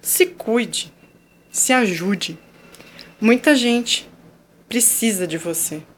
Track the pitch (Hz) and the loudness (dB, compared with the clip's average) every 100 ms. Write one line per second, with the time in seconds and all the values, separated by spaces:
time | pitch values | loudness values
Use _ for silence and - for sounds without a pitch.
0 | - - 359 - - 226 226 - - _ | -4 0 0 -2 -2 -2 0 -6 -10 _
1 | - _ _ _ _ - - 254 226 170 | -20 _ _ _ _ -4 2 4 2 0
2 | 180 196 - 165 - _ - - - - | -2 -2 -4 -10 -18 _ -20 -20 -20 -20
3 | - _ 214 247 - 285 240 240 233 - | -20 _ 2 4 4 4 4 0 -2 -6
4 | - - - _ _ _ _ 233 - - | -6 -20 -20 _ _ _ _ 0 0 2
5 | 226 196 180 160 170 165 - 156 151 | 0 0 -4 -4 -4 -4 -4 -8 -14